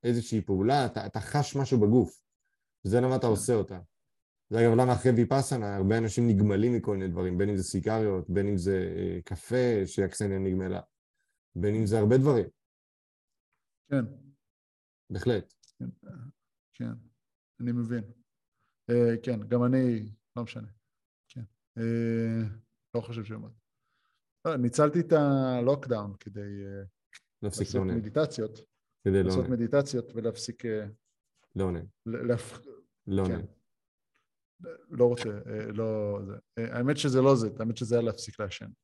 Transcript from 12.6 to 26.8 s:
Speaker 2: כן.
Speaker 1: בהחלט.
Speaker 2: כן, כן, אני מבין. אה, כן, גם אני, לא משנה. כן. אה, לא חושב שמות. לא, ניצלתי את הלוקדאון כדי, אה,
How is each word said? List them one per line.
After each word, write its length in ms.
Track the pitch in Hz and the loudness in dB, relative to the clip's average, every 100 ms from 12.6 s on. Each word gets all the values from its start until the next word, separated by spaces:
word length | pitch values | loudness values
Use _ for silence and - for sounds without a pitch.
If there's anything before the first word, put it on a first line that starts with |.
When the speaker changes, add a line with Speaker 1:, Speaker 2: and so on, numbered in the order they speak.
| _ _ _ _ _ _ _ _ _ _ _ _ _ | _ _ _ _ _ _ _ _ _ _ _ _ _
Speaker 2:
כן. 160 | 139 117 - - _ _ _ _ _ _ _ _ | -2 -2 -8 -20 _ _ _ _ _ _ _ _
Speaker 1:
בהחלט. 440 | 95 123 113 - _ _ _ | -4 -2 -2 -4 _ _ _
Speaker 2:
כן, 100 | 62 - - 127 123 _ _ _ _ | -14 -14 -20 -18 -18 _ _ _ _
כן, 200 | _ 117 117 - _ _ _ _ _ | _ -12 -12 -18 _ _ _ _ _
אני 100 | 120 | -4
מבין. 320 | 120 113 120 104 - _ _ _ _ _ _ - | -4 -4 -6 -8 -18 _ _ _ _ _ _ 0
אה, 280 | 120 120 117 | 4 4 2
כן, 160 | - 113 107 | -2 -6 0
גם 160 | 120 | 2
אני, 460 | 123 131 127 117 107 104 _ - | 4 4 2 0 -4 -14 _ -10
לא 80 | |
משנה. 240 | 117 113 107 - _ _ _ _ _ | -10 -10 -16 -20 _ _ _ _ _
כן. 160 | - 113 _ _ - | -16 -16 _ _ -6
אה, 680 | 117 117 117 113 113 113 110 107 _ _ _ 120 | -2 0 0 0 0 -2 -4 -6 _ _ _ -6
לא 60 | |
חושב 220 | 110 117 | -6 -10
שמות. 280 | 104 110 110 - _ _ _ _ _ _ _ _ 160 | -10 -12 -14 -20 _ _ _ _ _ _ _ _ -4
לא, 100 | 151 | 0
ניצלתי 440 | 123 120 151 165 | 0 4 4 4
את 120 | 165 | 2
הלוקדאון 1000 | 165 143 139 131 127 120 143 143 113 104 98 | 4 4 2 2 0 2 0 0 -4 -4 -10
כדי, 460 | - 101 101 101 98 | -14 -12 -12 -10 -12
אה, 180 | 98 | -12